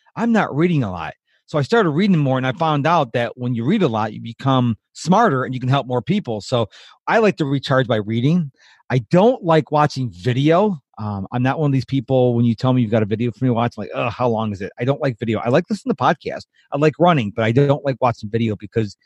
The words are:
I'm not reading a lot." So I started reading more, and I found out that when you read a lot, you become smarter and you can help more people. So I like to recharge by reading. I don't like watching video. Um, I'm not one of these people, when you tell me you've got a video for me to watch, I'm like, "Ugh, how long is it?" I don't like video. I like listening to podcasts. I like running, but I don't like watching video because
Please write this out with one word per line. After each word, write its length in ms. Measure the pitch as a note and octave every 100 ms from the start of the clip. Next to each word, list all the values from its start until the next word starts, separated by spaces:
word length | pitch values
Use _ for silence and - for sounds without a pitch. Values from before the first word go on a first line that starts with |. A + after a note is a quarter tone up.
| _ -
I'm 160 | A#3
not 240 | A3 D#3 C3+
reading 280 | F3+ D3+
a 80 | G#2
lot." 220 | F2 D2+ - _ _ _
So 140 | D3+
I 20 |
started 300 | C3+ A#3 F3
reading 260 | C#3+ G#3 E3
more, 200 | C#3 C3
and 100 | C3
I 60 |
found 340 | B2 D#3+ D3 D3+
out 260 | E3+ B2
that 240 | B2 A#2 B2+
when 160 | B2
you 100 | A#2
read 200 | A#2+ A3
a 40 | D#3
lot, 260 | A2 A2
you 80 | A2+
become 540 | A#2 - C#3 C3 B2 G#2+ _
smarter 500 | - D#3 G3 A3+ C3+
and 100 | B2+
you 60 | B2+
can 100 | B2+
help 160 | C#3+ B2
more 160 | B2
people. 400 | - G3+ B2 G#2+
So 260 | - A#2+ A2 - - _ -
I 140 | G#3+
like 160 | G#3+ -
to 80 | C#3
recharge 400 | C#3 - C3 A#2+
by 120 | A2
reading. 520 | G2+ A2+ C3+ F3 C#3+ - _ _ -
I 100 | B2+
don't 440 | A2 F3 A3+ C4+
like 260 | F3+ D#3+ -
watching 400 | D3 D3 C3+ B2
video. 720 | F2 A#2+ B2 D3 E3+ G#3+ D#3+ - -
Um, 300 | G#2+ G2 F#2+
I'm 120 | A#2+
not 160 | B2+ B2+
one 100 | D3
of 40 |
these 120 | C3+ -
people, 480 | C3+ A2 C3 B2
when 120 | A#2 A#2+
you 100 | A2
tell 180 | C3
me 80 | B2+
you've 80 | A2
got 140 | A2
a 20 | G2+
video 240 | G#2+ A#2+
for 120 | -
me 60 | C3
to 40 |
watch, 220 | A#2 A#2 -
I'm 40 |
like, 100 | G2
"Ugh, 180 | C3+ B2
how 180 | A2+ B2
long 220 | A2 A2
is 100 | F#2+
it?" 100 | F#2+ -
I 60 | B2
don't 160 | C#3
like 180 | C#3+ A2+
video. 200 | A2+ G#2+
I 100 | A#2+
like 160 | D3 -
listening 260 | G#3+ B3+ -
to 60 |
podcasts. 460 | C3 F3 G2 C#2+ - _ _
I 60 | C#3+
like 160 | D#3 C#3
running, 340 | F3 D#3 G2+ A2+
but 80 |
I 80 | A2+
don't 340 | A#2+ C#3+ C#3 C#3
like 120 | B2
watching 300 | B2+ - G#2
video 240 | A2+ A2+ G2+
because 420 | G#2 A#2 G#2 -